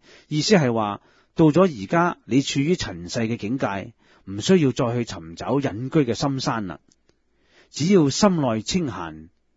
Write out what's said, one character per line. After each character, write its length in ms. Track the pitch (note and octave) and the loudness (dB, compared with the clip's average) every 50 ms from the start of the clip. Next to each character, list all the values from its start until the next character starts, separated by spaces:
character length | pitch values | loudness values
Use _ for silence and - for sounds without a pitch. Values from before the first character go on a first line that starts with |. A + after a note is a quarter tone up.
| _ - - - _ - | _ -20 -20 -20 _ -6
意 120 | D3 D3+ | -4 -2
思 140 | C#3+ - G#3+ | 2 4 4
係 160 | F3+ D3 B2 | 4 4 2
話， 300 | A#2 A2+ G#2+ G#2 G2+ - _ _ _ _ _ _ _ | 0 0 -2 -4 -4 -8 _ _ _ _ _ _ _
到 120 | - E3 | 4 4
咗 140 | D#3 C#3 E3+ F#3+ F#3+ D3 G#2 F#2+ | 6 6 6 4 4 2 -4 -6
而 40 | |
家 300 | - - E3+ F3 F3 - - _ | -2 0 0 0 0 -2 -6 _
你 160 | - A2 C#3 | -2 0 0
處 180 | C#3 - - C#3 | 0 0 -2 -2
於 160 | C#3 D#3+ F#3 | 0 0 -2
塵 360 | - - G#2 F#2 E2+ F2 F2 | -2 -4 -8 -10 -10 -10 -8
世 80 | - B2+ | -6 -4
嘅 160 | A2+ A2 A#2 | -4 -4 -4
境 200 | A2+ - G2+ C3 | -6 -6 -6 -4
界， 360 | C3 C#3 G#2+ G2 G2 G#2 A#2 - _ _ _ _ _ _ - | -4 -4 -4 -4 -6 -8 -12 -16 _ _ _ _ _ _ -12
唔 80 | G2 G#2 | -10 -4
需 220 | - - F#3+ F#3 | 2 4 4 4
要 100 | D3+ C3 | 4 2
再 220 | B2 - C3+ A#2 A#2+ | 0 0 -2 -2 -2
去 180 | B2 A#2 - | -4 -4 -6
尋 240 | - F2 E2 E2 E2+ | -8 -12 -14 -14 -14
找 200 | - F#2 F#2 B2 | -10 -4 -2 -2
隱 340 | C#3+ C#3 A#2+ G2 G#2+ B2+ C3 | -2 -2 -4 -6 -8 -6 0
居 100 | - D#3+ C#3 A#2 | 2 2 2 2
嘅 20 | A2 | 0
深 260 | - - C#3+ C3+ C3 | -2 -2 -4 -4 -4
山 280 | - C#3+ B2 A2+ G#2 | -4 -4 -4 -4 -4
啦。 120 | F2+ D2+ - _ _ _ _ _ _ _ _ _ _ _ _ _ _ _ _ _ _ | -8 -10 -14 _ _ _ _ _ _ _ _ _ _ _ _ _ _ _ _ _ _
只 200 | - - C3+ F3+ | -6 -2 2 4
要 180 | G#3 F#3 D3+ C#3 | 6 6 6 4
心 260 | - - - G3+ F3+ D#3+ | 4 4 4 4 4 2
內 220 | C#3+ B2 A2+ A2 | 0 0 -2 -2
清 260 | G#2 - - F#3 E3+ | -2 -2 -2 -2 -2
閒， 420 | C3 G#2 F#2 E2+ D#2+ D#2 D#2 D#2+ - _ _ _ _ _ | -4 -6 -8 -10 -12 -12 -14 -18 -20 _ _ _ _ _